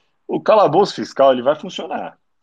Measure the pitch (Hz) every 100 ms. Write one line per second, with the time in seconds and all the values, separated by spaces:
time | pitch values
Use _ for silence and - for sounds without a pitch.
0 | _ _ - 170 - 214 170 156 196 -
1 | 107 - 135 127 120 151 190 - 165 113
2 | 90 - _ _